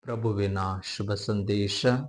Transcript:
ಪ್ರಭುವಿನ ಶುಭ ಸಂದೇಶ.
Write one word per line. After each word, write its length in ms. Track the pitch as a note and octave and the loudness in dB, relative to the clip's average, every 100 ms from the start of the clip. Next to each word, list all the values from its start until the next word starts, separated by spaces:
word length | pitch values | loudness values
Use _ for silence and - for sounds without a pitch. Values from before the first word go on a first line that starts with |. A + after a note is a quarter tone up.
ಪ್ರಭುವಿನ 580 | - A#2 A2 G2+ G2+ G2 F#2+ F#2+ | -6 -2 0 2 2 2 -2 -4
ಶುಭ 280 | - - G2+ | -6 -6 -2
ಸಂದೇಶ. 720 | G2+ - G#2 G2 G#2 G2+ - B2+ B2+ | -2 0 0 2 0 0 2 2 2